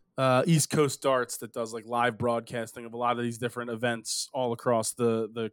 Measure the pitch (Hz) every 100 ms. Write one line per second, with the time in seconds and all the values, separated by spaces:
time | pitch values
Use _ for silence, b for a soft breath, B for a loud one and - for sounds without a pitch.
0 | _ - 131 127 147 160 - - 147 -
1 | 139 135 120 - 117 123 113 113 107 120
2 | 120 110 120 117 117 120 113 - 117 117
3 | 120 120 120 117 120 120 120 113 120 117
4 | - - - 135 123 117 - 117 110 -
5 | 120 113 110 113 110